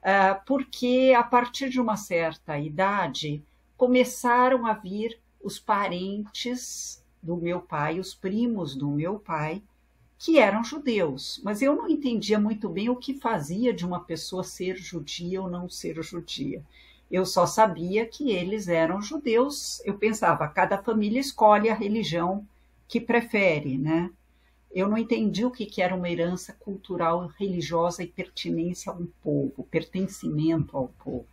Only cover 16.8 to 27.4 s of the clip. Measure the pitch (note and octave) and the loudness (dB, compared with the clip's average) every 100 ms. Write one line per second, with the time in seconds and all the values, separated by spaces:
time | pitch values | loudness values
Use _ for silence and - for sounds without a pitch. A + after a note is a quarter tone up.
16.8 | - _ _ F#3 F#3 - F3+ - A3 E3 | -20 _ _ -2 0 2 2 4 4 2
17.8 | F3 G3+ A3+ - C#4+ F#3+ F3+ G#3+ F3+ E3+ | -2 -2 -2 -4 -2 0 -2 -4 0 2
18.8 | D#3+ F#3 G#3 D4+ A#3 A3+ C#4 D4 - - | 2 0 -4 -6 0 2 2 -2 -10 -8
19.8 | G3+ G3+ G#3+ G#3+ F3+ D#3+ D3+ - F#3+ G3 | -8 -2 -2 0 2 2 0 0 2 0
20.8 | - A3 G#3 A#3 C#4 - G#3+ G#3 A3 G#3+ | 0 0 2 0 -2 4 8 8 6 0
21.8 | G3+ A3 E3+ E3+ F3 G3+ G#3 _ _ _ | 0 -2 0 0 0 -2 -8 _ _ _
22.8 | _ A#3 A#3 A#3 A#3 G#3+ G3 D3+ D3 C3+ | _ -4 2 2 2 2 4 2 0 -2
23.8 | D3 D#3+ F3+ - _ _ _ _ _ F#3 | 2 0 0 -8 _ _ _ _ _ -2
24.8 | G3 A3 A3+ A3+ G#3+ E3+ B3 B3 G#3 - | 2 2 2 2 2 2 0 -2 -8 0
25.8 | F3+ F#3 F3 E3+ E3+ F3+ - - - G3 | 0 0 -2 0 0 -2 -8 -16 -12 -12
26.8 | - F3 E3+ E3+ F3 - | -8 0 2 2 -2 -6